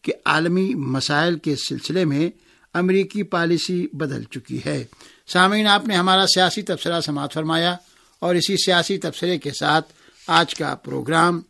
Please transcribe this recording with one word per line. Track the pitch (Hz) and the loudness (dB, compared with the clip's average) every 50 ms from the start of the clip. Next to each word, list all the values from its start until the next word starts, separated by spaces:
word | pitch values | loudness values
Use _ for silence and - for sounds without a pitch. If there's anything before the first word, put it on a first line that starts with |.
کہ | - - - - _ | -4 -4 -6 -2 _
عالمی | - 151 156 165 175 175 185 190 190 - | 0 2 2 2 2 2 0 0 0 -2
مسائل | - 139 131 131 135 131 - 147 147 160 175 175 | -4 -2 -2 -2 -2 -2 0 0 2 2 0 -2
کے | 151 - 156 143 | -2 -2 -4 -4
سلسلے | 131 - - 139 123 - - 151 185 185 | -4 -4 -8 -8 -8 -6 -2 0 0 2
میں | 156 139 143 160 170 - _ _ _ _ _ _ _ - | 2 2 0 0 -2 -4 _ _ _ _ _ _ _ -2
امریکی | 170 180 185 185 196 190 196 - 208 196 | 0 2 2 2 2 2 0 -4 -6 -4
پالیسی | - - 170 165 165 175 160 - - 180 175 180 - - | -2 -2 0 2 2 2 0 0 -2 -2 -2 -2 -4 -4
بدل | 139 160 135 139 120 113 | -6 -4 -4 -4 -8 -10
چکی | - - 135 - - 127 123 - | -10 -12 -14 -10 -8 -10 -6 -4
ہے۔ | 151 147 135 120 - - _ - - - _ _ | -4 -4 -4 -6 -10 -18 _ -20 -20 -20 _ _
سامعین، | - - 175 185 190 208 214 214 | -2 2 4 4 4 4 2 4
آپ | 208 202 208 - | 4 4 4 2
نے | 226 202 | 0 0
ہمارا | 175 180 190 185 190 196 | 2 4 4 4 4 4
سیاسی | 185 - 185 185 175 - 214 | 4 4 4 4 2 2 -2
تبصرہ | 196 - 180 - - 165 170 170 | -4 -4 -4 -4 -2 -2 -2 -2
سماعت | 156 - 147 143 143 143 - | -2 -2 -4 -4 -6 -4 -4
فرمایا | 160 156 160 160 165 170 175 180 180 _ _ _ _ _ _ _ _ | -4 -2 0 0 0 0 0 -2 -4 _ _ _ _ _ _ _ _
اور | - 175 180 | -2 0 0
اسی | 175 160 - 196 180 - | 0 0 0 0 0 2
سیاسی | 190 180 175 170 - 196 | 2 2 2 2 0 -2
تبصرے | 185 - 165 139 - - 175 180 | -4 -4 -8 -6 -4 -2 -2 -2
کے | 147 - 143 | -2 -4 -8
ساتھ | 139 - 143 151 151 160 156 - - _ _ - _ _ - | -6 -2 0 2 2 2 0 -2 -20 _ _ -20 _ _ -4
آج | - 165 165 170 - - | 2 2 2 2 2 -2
کا | - 156 143 135 | -6 -6 -6 -6
پروگرام | - - - 135 135 120 127 160 165 165 175 175 165 - | -8 -10 -8 -8 -6 -4 0 2 4 4 4 2 -2 -6